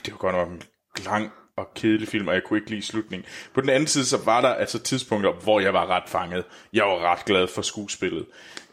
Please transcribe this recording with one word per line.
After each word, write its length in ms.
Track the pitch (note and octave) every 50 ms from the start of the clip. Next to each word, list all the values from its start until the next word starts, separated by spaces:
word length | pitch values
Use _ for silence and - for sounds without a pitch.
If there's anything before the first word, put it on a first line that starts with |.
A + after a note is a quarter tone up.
| -
det 60 | - -
var 40 |
godt 180 | - - F#2 F#2
nok 120 | F2+ F2 F2
en 120 | F2 E2 - - _ _ _ _ - - -
lang 260 | F#2+ G#2 G#2+ G#2+ G#2+ - - - _ _
og 120 | - F#2+ - -
kedelig 320 | - - A2 A2 G#2+ A2
film, 200 | - - G#2+ G2
og 60 | E2 F2+
jeg 100 | F#2 -
kunne 160 | - A2 G#2+
ikke 100 | G#2 A2
lide 120 | A2 G#2 G2
slutningen." 400 | - A2 A2 G#2+ - F#2+ F#2 - - - - - - -
På 80 | C3
den 80 | C3 C#3
anden 180 | C3 C#3 D#3
side, 180 | D3+ - D3 B2+
så 120 | - C#3
var 240 | G#2 - - A#2 B2
der 80 | C3 B2+
altså 300 | A#2 - G2+ - - A2+
tidspunkter, 520 | - - C3+ B2+ - - A2+ G#2 G2 F2+
hvor 280 | - - - A2 G#2+ G#2
jeg 140 | F#2+ G2 F#2+
var 140 | F2+ E2+
ret 220 | F#2+ F2+ F2+ - -
fanget. 340 | - F2+ F2+ F2 F2+ G2+ - - - - - _ -
Jeg 100 | G#2+ G#2
var 280 | G2+ F#2 E2+ E2+ F2
ret 140 | F2 - -
glad 220 | G#2 G2 F#2 F2+
for 140 | F2+ - A2
skuespillet. 640 | G2+ - - G#2+ G2+ G2+ - - - F2+ F2 E2 - - - - - - - - - -